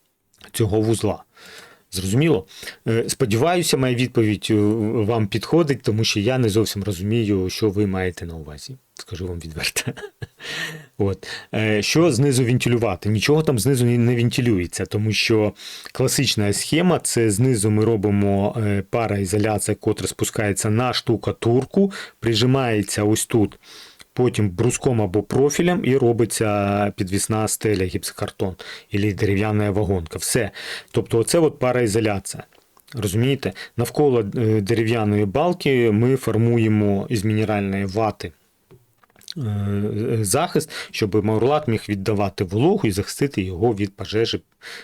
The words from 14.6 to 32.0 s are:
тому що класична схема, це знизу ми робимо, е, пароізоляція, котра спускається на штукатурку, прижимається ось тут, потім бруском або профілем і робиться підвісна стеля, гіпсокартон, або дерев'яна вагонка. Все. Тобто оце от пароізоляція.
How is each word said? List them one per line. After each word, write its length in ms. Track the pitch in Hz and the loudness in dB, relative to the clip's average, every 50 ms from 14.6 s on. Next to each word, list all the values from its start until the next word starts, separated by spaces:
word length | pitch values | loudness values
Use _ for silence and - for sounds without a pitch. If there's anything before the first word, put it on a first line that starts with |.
| 87 82 - - 95 | 0 -4 -6 -8 -6
тому 260 | - - 104 107 110 | -4 -2 -2 -2 0
що 420 | 104 - - - 113 107 107 104 - - - - - - - - | -2 0 0 2 2 4 2 2 -2 -6 -18 -20 -18 -18 -20 -12
класична 640 | - - 131 127 - - 135 - - 107 101 101 101 | -4 -2 0 0 2 0 0 0 0 0 0 0 0
схема, 460 | - - - 143 160 180 180 160 - | -2 -2 0 0 2 4 2 2 2
це 320 | - - - 120 113 110 | 0 -2 0 2 2 2
знизу 400 | 101 92 127 131 127 104 - 110 | 2 2 2 2 2 2 2 2
ми 140 | 107 107 110 | 2 4 4
робимо, 720 | 117 117 104 95 104 101 101 101 101 101 98 101 104 - | 4 2 2 2 2 2 2 2 2 2 2 0 0 0
е, 260 | 117 107 101 101 101 95 - | 0 0 0 0 -2 -4 -2
пароізоляція, 840 | - 120 113 107 104 101 98 87 101 107 101 107 107 98 - - 104 | -2 -2 0 0 0 -2 -2 0 0 0 0 0 0 -2 -2 -2 -4
котра 320 | - - 110 107 - 92 | -2 0 -2 -2 -2 -4
спускається 600 | - - - - - - - 107 104 95 - - 110 | -6 -4 -4 -6 -4 -2 -2 -2 -2 -2 0 0 0
на 240 | 107 113 127 123 113 | 0 2 0 0 -2
штукатурку, 1000 | - - - 113 98 - 107 95 - - 117 120 131 131 - - 196 196 196 196 - - - - - | -2 -2 -2 -2 0 -2 -4 -4 -2 0 2 2 2 2 0 2 2 2 2 0 -6 -16 -16 -12 -4
прижимається 840 | - 117 117 110 123 127 131 135 131 120 110 107 95 - - 110 104 | -2 0 2 2 4 4 4 2 2 2 0 0 0 -2 -2 0 2
ось 220 | 104 107 - - | 2 2 0 0
тут, 340 | - - 113 101 101 - - _ - - - - - - _ - _ - | 0 2 2 2 2 -2 -10 _ -20 -20 -20 -20 -20 -20 _ -20 _ -2
потім 340 | - 127 120 - - 104 101 | 0 0 0 2 0 0 0
бруском 520 | 87 92 110 123 113 - - 139 123 110 | 0 0 0 0 0 0 0 0 0 2
або 220 | 107 92 87 104 98 | 0 0 0 -2 -2
профілем 600 | - - 123 139 147 143 - 170 175 175 - - | 0 2 2 2 2 2 2 0 2 0 0 0
і 120 | 120 131 | 2 2
робиться 960 | 135 120 117 117 110 117 104 - - 113 107 104 104 101 101 101 101 104 101 - | 4 4 4 4 2 0 0 0 -2 0 0 2 0 0 0 2 0 0 -2 -2
підвісна 500 | - 101 87 98 95 - - 110 110 110 | -4 -6 -2 -2 -2 -2 -2 -2 -2 0
стеля, 360 | 101 - - - 110 104 90 95 | -2 -2 -2 0 0 0 0 0
гіпсокартон, 720 | 90 - 95 - - - - 104 - - - 104 95 90 - - - - - - - - | -2 -4 -6 -8 -8 -8 -8 -10 -8 -6 -6 -6 -6 -6 -8 -16 -18 -18 -18 -14 -6 -4
або 180 | 101 98 107 | -2 0 0
дерев'яна 600 | 95 85 110 98 101 95 104 110 107 104 104 104 | 0 0 0 0 2 0 0 0 0 0 0 0
вагонка. 480 | 92 104 107 90 98 90 82 - - 92 | 0 0 0 0 0 -2 -4 -6 -10 -8
Все. 320 | - - - 131 107 98 - - - - - - - _ | -4 -2 -2 -2 -2 -2 -8 -12 -12 -12 -12 -12 -10 _
Тобто 280 | - 117 110 - - 117 | -4 -4 -2 0 0 0
оце 200 | 110 - - 170 | 2 2 2 4
от 200 | 160 147 - - | 4 2 2 0
пароізоляція. 840 | 127 127 123 123 123 110 95 117 | 0 0 2 2 2 2 2 2